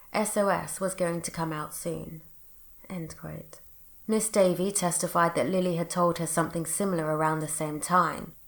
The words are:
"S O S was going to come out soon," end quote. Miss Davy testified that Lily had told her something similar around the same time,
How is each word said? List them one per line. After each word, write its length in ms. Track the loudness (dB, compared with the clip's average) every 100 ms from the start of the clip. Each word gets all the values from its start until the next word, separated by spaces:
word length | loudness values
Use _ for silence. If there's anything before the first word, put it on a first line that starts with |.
| -4
"S 240 | -2 0 2
O 100 | 2
S 320 | 2 -2 -4
was 160 | -4 0
going 260 | -2 -2
to 80 | -6
come 200 | -4 -4
out 220 | -4 -6
soon," 480 | -6 -6 -6 -8 -14 -18 -20 -20 -20 -20 -20 -12
end 280 | -10 -10 -12
quote. 420 | -12 -12 -14 -20 -20 -20 -20 -14 -2
Miss 220 | 0 2
Davy 420 | 4 4 4 0
testified 640 | 0 0 0 0 2 4 2
that 140 | 2
Lily 260 | 2 2 0
had 140 | -2
told 300 | 2 2 2
her 80 | 0
something 380 | 0 0 -2 -4
similar 380 | -2 0 0
around 360 | 0 0 2 0
the 100 | -2
same 320 | -4 -4 -4
time, 520 | 2 4 4 0 -10 -16